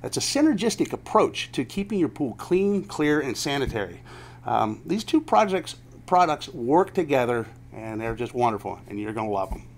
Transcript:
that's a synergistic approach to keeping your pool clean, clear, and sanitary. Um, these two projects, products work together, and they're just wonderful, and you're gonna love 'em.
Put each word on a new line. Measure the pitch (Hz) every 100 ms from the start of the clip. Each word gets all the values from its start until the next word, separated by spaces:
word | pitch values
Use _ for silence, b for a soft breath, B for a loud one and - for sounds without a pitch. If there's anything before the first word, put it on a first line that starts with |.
that's | 127 -
a |
synergistic | - 277 311 208 220 - -
approach | - - 214 165 - -
to | -
keeping | 127 - 196 202
your | 156
pool | - 139 -
clean, | - 180 202 202 190
clear, | - 151 151
and | 135 110
sanitary. | 147 143 131 110 92 87 B B B B 117
Um, | 113 110 107
these | 156 202
two | - 311
projects, | - 214 208 185 - - - - -
products | 180 175 143 -
work | 143 117 160 190 -
together, | 156 135 120 120 107 - - 104
and | 110 107
they're | 113
just | 113 117 127
wonderful, | 120 104 101 92 -
and | 104
you're | 104
gonna | 110 110
love | 101 95
'em. | - -